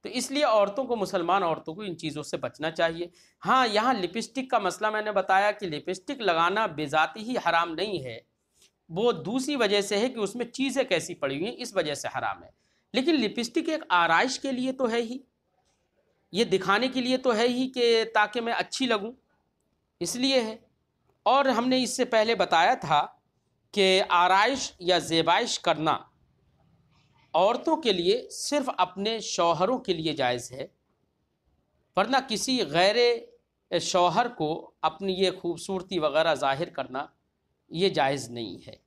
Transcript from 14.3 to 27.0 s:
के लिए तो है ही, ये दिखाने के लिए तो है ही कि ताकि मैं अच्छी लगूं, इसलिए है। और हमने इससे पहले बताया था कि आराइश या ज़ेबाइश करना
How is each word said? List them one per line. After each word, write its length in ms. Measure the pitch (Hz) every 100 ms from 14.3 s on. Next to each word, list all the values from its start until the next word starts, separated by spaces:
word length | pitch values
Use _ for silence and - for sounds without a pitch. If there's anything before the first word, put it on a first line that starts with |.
| -
के 140 | 269
लिए 200 | 254 262
तो 140 | 262 247
है 120 | 233
ही, 200 | 226 262 _ _ _ _ _ _ _ _ _ _ _
ये 120 | 180 214
दिखाने 400 | 185 190 202 262
के 120 | 254
लिए 160 | 240 262
तो 120 | 254
है 140 | 214 240
ही 200 | 247 262
कि 340 | 254 240 226 226
ताकि 300 | 220 208 240
मैं 120 | 233
अच्छी 320 | 208 180 - 254
लगूं, 240 | 214 214 262 _ _ _ _ _ _ _ _
इसलिए 400 | 170 240 269 262
है। 180 | 220 226 _ _ _ _ _ _
और 240 | 202 262 269
हमने 280 | 226 254 262
इससे 260 | 240 247 254
पहले 280 | 226 220 226
बताया 380 | - 165 185 262
था 240 | 151 147 185 _ _ _ _ _ _
कि 260 | 208 190 190
आराइश 720 | - 175 180 190 220 269 - _
या 140 | 175 175
ज़ेबाइश 560 | 143 165 160 190 240 -
करना 340 | 175 156 156 123 - _ _ _ _ _ _ _ _ _